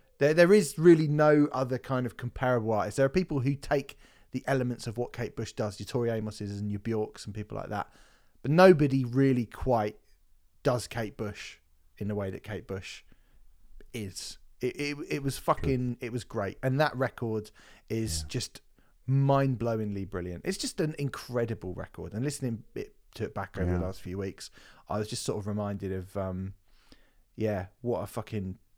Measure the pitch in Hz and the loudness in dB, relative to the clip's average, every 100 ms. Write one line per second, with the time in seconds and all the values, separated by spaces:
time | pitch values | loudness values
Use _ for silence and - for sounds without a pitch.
0 | _ - 151 156 175 208 156 - 170 160 | _ 0 4 8 8 8 6 6 10 10
1 | 156 147 151 151 147 127 131 127 - 131 | 8 4 6 8 6 2 -2 -2 -2 -2
2 | 123 - 120 - 127 123 110 107 95 120 | -2 -4 -8 -2 2 2 2 0 0 2
3 | 135 185 175 143 127 139 - 147 139 - | 2 2 0 0 -2 -2 0 -2 -2 -10
4 | - _ _ 131 - 135 123 117 - 113 | -20 _ _ -8 -2 0 0 -4 -6 -6
5 | 123 - 117 - 113 - 107 98 101 123 | -6 -6 -8 -6 -8 -4 -4 -6 -6 -2
6 | 117 113 107 - 104 101 104 101 113 110 | 0 -2 -4 -6 -6 -4 -4 -4 -2 -2
7 | 107 - - 107 104 104 - 101 - - | -2 -6 -10 -10 -8 -8 -6 -6 -8 -12
8 | - _ _ _ 123 160 190 156 147 135 | -20 _ _ _ 2 8 10 10 4 2
9 | 123 127 135 123 110 - 135 117 107 - | 0 2 4 2 -2 -4 0 2 2 -4
10 | _ _ _ _ _ _ - 123 - 120 | _ _ _ _ _ _ 0 0 -2 -6
11 | 107 - 107 - - - _ _ _ - | -6 -6 -8 -8 -14 -18 _ _ _ -8
12 | 101 104 95 98 - 101 - 95 - - | -6 -4 -4 -8 -8 -10 -8 -10 -10 -16
13 | - - _ - - - - - - 120 | -20 -20 _ -20 -20 -20 -20 -20 -14 -10
14 | 98 - - - - - 123 - 147 143 | -10 -10 -14 -14 -20 -6 -6 -4 -6 -6
15 | 160 151 139 - - 151 156 127 123 120 | -6 -4 -4 -2 0 0 0 0 -2 -4
16 | 120 120 - 113 98 - 135 131 151 127 | -6 -8 -6 -6 -6 -4 -2 0 0 0
17 | 127 - 117 110 107 - - - - 113 | -4 -4 -4 -4 -6 -12 -20 -18 -6 -4
18 | 110 80 76 120 - - _ _ _ _ | -2 -4 -4 -6 -6 -12 _ _ _ _
19 | - 135 139 139 139 117 117 113 107 98 | 0 2 4 4 4 0 0 0 -2 -4
20 | 98 95 90 85 170 196 254 - 156 156 | -4 -6 -6 -6 -6 -6 -6 -2 -2 -2
21 | 139 - - 123 117 110 92 90 85 - | -6 -6 -6 -2 -2 -4 -8 -8 -10 -10
22 | 85 101 139 143 131 110 - - - _ | -8 -4 -4 -4 -4 -6 -8 -12 -12 _
23 | _ - 107 - 95 - 90 90 92 95 | _ -8 -8 -6 -8 -2 0 0 -2 -6
24 | 90 95 98 - - - - - - 107 | -8 -6 -6 -8 -16 -20 -20 -18 -6 -4
25 | 104 120 - 101 104 104 104 98 95 92 | -4 -6 -6 -4 -4 -4 -4 -4 -6 -6
26 | 92 101 95 92 95 - _ _ _ - | -6 -6 -6 -6 -8 -12 _ _ _ -20
27 | _ _ _ - 107 101 92 _ 120 98 | _ _ _ -6 -4 -4 -6 _ -4 -4
28 | 101 - - 110 92 92 _ | -4 -8 -8 -6 -6 -10 _